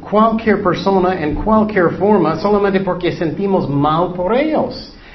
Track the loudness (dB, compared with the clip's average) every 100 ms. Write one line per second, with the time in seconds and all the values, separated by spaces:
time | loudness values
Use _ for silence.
0 | -2 2 2 2 0 0 0 0 0 2
1 | 2 0 -2 -2 0 2 2 2 0 2
2 | 2 2 2 0 0 2 2 0 -2 -2
3 | -4 -2 -4 -2 -2 0 0 0 0 0
4 | -2 -2 -2 0 0 -2 -4 -8 -16 -20
5 | -20